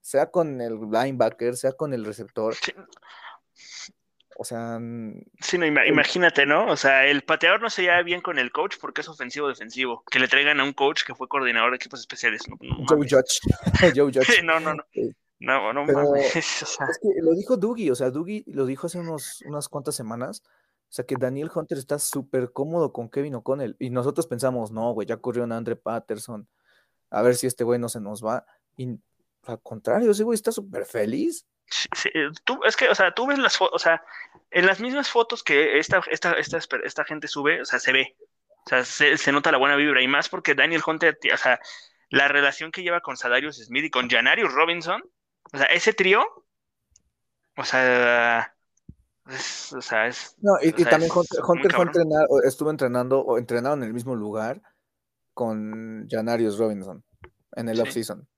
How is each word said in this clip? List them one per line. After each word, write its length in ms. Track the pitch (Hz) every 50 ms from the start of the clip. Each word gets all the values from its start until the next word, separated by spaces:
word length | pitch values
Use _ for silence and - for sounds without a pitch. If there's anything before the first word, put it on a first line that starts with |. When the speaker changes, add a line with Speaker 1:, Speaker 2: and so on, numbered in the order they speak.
Speaker 1:
sea 300 | _ - - 139 156 165
con 300 | - 185 165 151 139 127
el 180 | 120 113 113 107 110 107
linebacker, 640 | 110 113 127 139 135 123 113 117 - - 120 120 123
sea 160 | - - 131 131
con 200 | - 160 147 135
el 120 | 120 107
receptor. 500 | 107 101 113 107 98 _ 117 110 113 -
Speaker 2:
Sí. 160 | - - 175 - 185 - _ - _ _ - - - - - - _ _ _ _ _ - - - - - - _ _ _ _ _ _ _ _ -
Speaker 1:
O 60 | - 107
sea, 320 | - 120 113 117 117 117
n-, 500 | 117 117 117 117 117 113 107 - - - _ _ _
Speaker 2:
Sí, 180 | - - -
no, 80 | 175 170
ima-, 180 | 156 151 139 -
Speaker 1:
el 60 | 135 156
Speaker 2:
imagínate, 520 | 151 147 - - 180 180 165 - - 139
¿no? 220 | 139 147 170 220 233
O 60 | 156
sea, 300 | 135 - 139 135 135 135
el 180 | 143 143 143 -
pateador 380 | - 160 151 - 170 196 214
no 80 | 233 -
se 140 | - - 180
lleva 180 | 180 175 175 175
bien 160 | 170 175 175
con 160 | - 180 170
el 140 | 139 123 120
coach 240 | - 147 170 196 - -
porque 180 | - 143 - 151
es 60 | 143
ofensivo 400 | 165 156 - 131 123 - 147 147
defensivo. 560 | 139 123 - - 113 113 127 131 127 117 - _ -
Que 80 | 143 131
le 80 | 131
traigan 320 | 120 127 135 143 147 151 143
a 40 | 135
un 100 | 143 135
coach 300 | - 139 143 160 - -
que 100 | - 123
fue 120 | _ 127 -
coordinador 420 | - 139 131 123 117 113 113 123
de 60 | 127
equipos 240 | 123 - - - 123
especiales, 400 | - - - - - 117 107 107 - -
no, 80 | - -
no 160 | - 131 - - 127
Speaker 1:
Joe 100 | 120 156
Speaker 2:
mames. 160 | 147 143 123 143
Speaker 1:
Judge. 260 | 131 127 - - - - - - - -
<laughs> 320 | - - - 185 170 127
Joe 160 | 135 143 139
Speaker 2:
<laughs> 20 | 123
Speaker 1:
Judge. 120 | 131 131
Speaker 2:
Sí, 160 | - 156 175 170
no, 160 | 165 160 160
no, 140 | 160 156 151
no. 100 | 147 - _ _
Speaker 1:
Eh, 200 | - - 117 - _ _ _ _ _
Speaker 2:
No, 320 | - 127 131 135 101 110
no 140 | 120 143 143
Speaker 1:
pero 140 | 151 139 143
Speaker 2:
mames, 360 | 147 147 143 139 139 131 -
<laughs> 280 | 165 - - - - -
o 20 |
sea. 220 | - - - 143 131
Speaker 1:
es 100 | - -
que 60 | - 208 190 -
lo 100 | 165 160 165
dijo 220 | 185 202 - 208
Dougie, 360 | 196 185 226 247 233 208 143
o 40 | 123
sea, 140 | 120 135 131
Dougie 320 | 127 147 170 180 214 214 -
lo 180 | - 147 139 135
dijo 220 | 127 135 131 -
hace 120 | 170 - 175
unos, 420 | 170 165 160 143 - - - - -
unas 240 | 143 147 147 143 -
cuantas 260 | - 147 127 151 143
semanas, 480 | - 123 107 113 117 127 - - - _ _ _ _ _ _ _ _ _ _
o 40 | -
sea, 100 | - -
que 100 | - 135
Daniel 340 | 123 131 127 131 139 151 165 -
Hunter 220 | 170 156 _ 170
está 200 | 139 127 - 147
súper 540 | 143 - - - 143 131 _ - 131 120 120
cómodo 400 | _ - 139 156 165 175 156 131
con 180 | - 123 117 113
Kevin 260 | - 139 143 151 135
O'Connell. 420 | 117 - 131 135 143 135 107 - _
Y 100 | 127 123
nosotros 380 | 123 127 123 139 143 - -
pensamos: 420 | - 123 117 135 131 127 120 113 107
"No, 200 | 110 110 113 120
güey, 160 | 120 110 101
ya 100 | 107 113
corrió 260 | 113 - 127 113 123 120
a 120 | 117 113
Andre 200 | 117 117 110 113
Patterson. 680 | - _ 107 113 117 - _ 110 107 - - 117 104 104 _ _ _ _ _ _ _ _ _ _ _ _ _
A 120 | - 101
ver 140 | 113 123 123
si 100 | 123 -
este 160 | 127 120 - 120
güey 160 | 117 123 123
no 80 | 120
se 140 | 117 - 117
nos 200 | 104 101 107 104 123
va". 220 | 110 117 - _ _ _ _ _ _ _
Y 220 | - 131 123 117 - _ _ _ _ _ _ _ _ _
al 160 | - 117 -
contrario, 500 | _ - 113 107 _ 113 120 208 240 226
ese 120 | 208 202 214
güey 100 | 233 233
está 160 | 214 - 233
súper 340 | 226 226 202 196 180 - -
feliz. 600 | - - 117 104 - 247 285 311 339 320 - _ _ _ _ _
Speaker 2:
Sí, 220 | _ - - - - -
sí, 140 | - - - -
eh, 160 | 160 147 147 160 - _
tú, 160 | - 254 277 -
es 120 | - -
que, 120 | - 269 -
o 60 | 208
sea, 160 | - 190 175
tú 140 | - - 247
ves 140 | 269 285 277
las 180 | 247 190 -
fo-, 140 | - 190 - -
o 60 | 170
sea, 240 | - 170 165 160 - - - - - - _ - _ _
en 160 | - 180 175
las 120 | 190 190 190
mismas 300 | 226 247 262 285 269 -
fotos 320 | - 240 233 233 240 - -
que 360 | - 151 139 156 131 113 147
esta, 200 | 156 - 196 185 - -
esta, 220 | 160 - - 175 170
esta 240 | 170 160 - - 165
esper-, 260 | - - - 120 -
esta 180 | - - - 147
gente 220 | - 151 151 147
sube, 320 | 143 - 147 139 147 165 -
o 40 | 123
sea, 140 | - 135 123
se 120 | - 135
ve. 240 | 127 135 131 - _ _ - _ _ _ _ _ _ _ _
O 40 | -
sea, 160 | 131 127 123
se, 320 | - - - 151 147 160
se 140 | 151 - 143
nota 200 | 143 147 143 170
la 60 | 151
buena 180 | 131 135 143 143
vibra. 240 | 143 147 151 139 127 127
Y 40 |
más 220 | 131 143 143 160 -
porque 240 | - 185 - 165 143
Daniel 300 | 135 135 160 165 160 -
Hunter, 320 | 170 160 156 170 160 151 _
ti-, 120 | - -
o 60 | -
sea, 220 | - - 131 123 - - - - - - _ _ _ _ _
la 160 | - 135 139
relación 440 | 143 139 143 143 139 139 - 160 160
que 120 | - 190 180
lleva 180 | 175 175 170
con 160 | - 143 127
Sadarius 400 | - - 120 120 131 139 151 143 123 110
Smith 180 | - 120 139 151
y 40 | 156
con 180 | - 127 123
Janarius 460 | 120 127 113 117 131 160 180 202 160 127
Robinson, 480 | 143 160 165 170 175 160 170 190 233 381 _ _ _ _ _ _ _ _ - -
o 40 |
sea, 80 | 135 139
ese 280 | - 170 175 - 214 214
trío, 300 | - 185 185 190 233 302 466 - - _ _ _ _ _ _ _ _ _ _ _ _ _ _ _ _ _ _ _ _ _ _ _
o 60 | - -
sea, 920 | - - 131 127 127 123 123 123 120 120 120 117 120 117 113 - - _ _ _ _ _ _ _ - - _ _ _ _ _ _
es, 460 | 135 131 127 - - - - - - 143
o 80 | 127
sea, 240 | - - 113 110 110
es, 300 | 120 123 - - - _ _
Speaker 1:
No, 120 | 208 202 190 -
y, 80 | 147 165
Speaker 2:
o 40 | 160
Speaker 1:
y 40 | - 170
Speaker 2:
sea, 80 | 120
Speaker 1:
también 200 | - 160 165 165
Speaker 2:
es 60 | -
Speaker 1:
Hunter, 220 | 175 170 - - -
Speaker 2:
muy 80 | - - 175
Speaker 1:
Hunter 140 | 131 135 196 -
fue 100 | - 175
a 40 |
Speaker 2:
cabrón. 0 |
Speaker 1:
entrenar, 380 | 170 151 175 165 156 151 151 156 -
o 140 | 139 135 -
estuvo 260 | 135 127 - 147 156
entrenando, 500 | 156 - 139 123 123 123 123 127 135 135
o 180 | - 131 120 117
entrenaron 420 | 120 - 120 120 120 139 151 143
en 60 | 123
el 60 | 107 113
mismo 220 | 123 120 135 127
lugar 460 | 113 104 104 104 110 107 117 139 208 _ _ _ _ _ _ _ _ _ _ _ _ _ _ _
con 760 | - 123 113 110 110 107 107 107 110 113 113 110 110 107 110
Janarius 500 | 117 110 110 117 120 113 117 107 101 104
Robinson 440 | 113 110 104 98 92 95 85 - _ _ _ _ - - _ _ _ _ -
en 160 | - 117 117
el 80 | 110
Speaker 2:
Sí. 40 | 117
Speaker 1:
off-season. 460 | 113 - - 123 110 - 101 101 - _ _